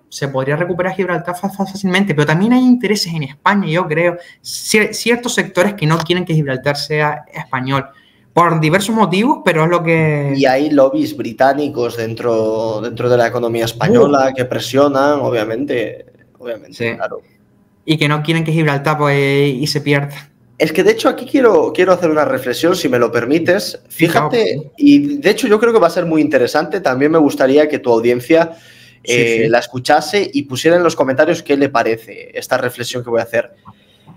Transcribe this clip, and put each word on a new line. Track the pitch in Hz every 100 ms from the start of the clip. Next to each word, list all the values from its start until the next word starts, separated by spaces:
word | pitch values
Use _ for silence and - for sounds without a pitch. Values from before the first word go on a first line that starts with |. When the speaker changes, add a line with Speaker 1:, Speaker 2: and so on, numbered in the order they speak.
| _
Speaker 1:
se | - 135
podría | 131 135
recuperar | 151 180 175 185
Gibraltar | 185 180 170 175 175
fa-, | 196
fa-, | - 196
fácilmente, | - 190 185 202
pero | 147 147
también | 160 220
hay | 254
intereses | 254 247 190 208 170
en | 165
España, | 135 - 185 202 170
yo | 165 175
creo, | 156 175 175 - _
cier-, | - - - 214 208
ciertos | 214 226 233 240
sectores | - 165 - 202
que | 202 151
no | 170
quieren | 165 180
que | 175
Gibraltar | 156 139 127 143 143
sea | - 151 151 151 -
español, | - - 127 127 135 135 _ _ _ _
por | 156 170 160
diversos | 156 190 208
motivos, | 226 185 185 247 -
pero | 190 160
es | 160
lo | 175
que | 165 165 156 147 143 135
Speaker 2:
Y |
hay | 135 135 151
lobbies | 147 135 156 143 -
británicos | 113 110 135 139 147 - 117 117
dentro, | 113 113 120 110 110 110 113 107
dentro | 117 113 123
de | 123
la | 113
economía | 120 117 117
española | 117 - 139 233 202 143 135
Speaker 1:
Uh. | 131
Speaker 2:
que |
presionan, | 123 117 - 131 147 135 143 147
obviamente, | 120 120 107 113 143 123 104 60 - _ _ _
obviamente, | 123 110 -
Speaker 1:
Sí. | - 117
Speaker 2:
claro. | 113 110 110 _ _ _ _ _ _
Speaker 1:
Y | - 156
que | 147
no | 151
quieren | 151 165
que | 160
Gibraltar, | 160 156 139 147 147
pues, | 147 143 139 139 143
y | 127 147
se | 143
pierda. | 143 143 143 - - _ _ -
Speaker 2:
Es | 160
que, | 160
de | 190
hecho, | 220 277
aquí | - -
quiero, | 277 240 170 120
quiero | - 185
hacer | 180 165
una | 151 135
reflexión, | 131 127 113 165 185
si | 143
me | 123
lo | 117
permites. | 120 117 160 165 190 - - _
Speaker 1:
Sí, | - 165
claro, | - -
Speaker 2:
Fíjate, | 240 214
Speaker 1:
por | -
favor. | - -
Speaker 2:
y | 285 285 285 285
de | 196
hecho | 202 240
yo | 208
creo | 233
que | 226
va | 170
a |
ser | 185 170
muy | 160
interesante. | 151 139 120 151 156 196
También | 151 127 147
me | 165
gustaría | 143 - 135 143 151
que | 135
tu | 123
audiencia, | 113 120 123 123 165 165 - - - - _
Speaker 1:
Sí, | -
Speaker 2:
eh, | 120 117 113
Speaker 1:
sí. | 113
Speaker 2:
la | 120
escuchase | - 127 123 151 - 202 190
y | 143
pusiera | 143 127 160 175
en |
los | 170 160
comentarios | 135 131 156 165
qué | - 143
le | 139
parece | - 170 113 - - - -
esta | - 127
reflexión | 123 123 117 123
que | 120
voy | 113
a |
hacer. | 117 113 - _ - _ _ _ -